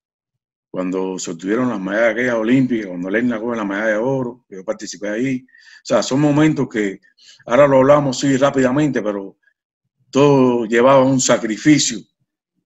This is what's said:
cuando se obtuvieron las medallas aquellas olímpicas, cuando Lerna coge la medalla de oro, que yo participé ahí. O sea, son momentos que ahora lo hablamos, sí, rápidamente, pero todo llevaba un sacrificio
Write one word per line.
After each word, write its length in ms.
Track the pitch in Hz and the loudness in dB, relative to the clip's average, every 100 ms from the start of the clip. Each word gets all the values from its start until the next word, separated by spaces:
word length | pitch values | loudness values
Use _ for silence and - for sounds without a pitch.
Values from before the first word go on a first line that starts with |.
| _ _ _ _ _ _ _ | _ _ _ _ _ _ _
cuando 500 | 92 92 92 95 92 | -10 -6 -4 -6 -8
se 120 | 92 | -10
obtuvieron 380 | 82 95 113 127 | -10 -4 -2 -2
las 100 | 104 | -4
medallas 320 | 95 104 117 | -4 -2 0
aquellas 240 | 110 123 117 | 0 -4 -2
olímpicas, 520 | 110 131 123 113 98 | 0 0 0 -2 -6
cuando 220 | 87 92 | -10 -6
Lerna 300 | 107 123 110 | -2 -2 -4
coge 180 | 120 117 | -6 -6
la 80 | 98 | -4
medalla 220 | 98 110 | -4 -2
de 100 | 107 | -2
oro, 480 | 127 135 120 123 _ | -2 -4 -6 -12 _
que 80 | 95 | -14
yo 80 | |
participé 460 | 95 104 101 87 101 | -10 -10 -12 -10 -8
ahí. 360 | 107 135 127 - | -6 -4 -6 -10
O 380 | _ _ - - | _ _ -18 -4
sea, 160 | 117 | -2
son 200 | - 135 | 0 0
momentos 480 | 147 143 156 143 123 | 0 2 2 0 -4
que 320 | 113 101 95 _ _ - - - | -4 -4 -6 _ _ -20 -18 0
ahora 220 | 123 143 | 4 4
lo 100 | 135 | 6
hablamos, 420 | 131 147 139 127 | 6 4 2 -2
sí, 180 | 143 131 | 0 2
rápidamente, 640 | 139 135 127 139 151 120 | 0 2 0 2 0 -2
pero 360 | 104 101 98 - _ _ _ _ _ _ _ | -4 -6 -8 -16 _ _ _ _ _ _ _
todo 560 | 131 143 135 127 120 110 | 2 4 4 4 2 0
llevaba 380 | 117 127 135 | 4 6 6
un 160 | 131 131 | 4 2
sacrificio 800 | - 117 113 104 151 143 - 107 - _ _ _ _ _ | 2 0 -2 -2 2 2 2 -6 -12 _ _ _ _ _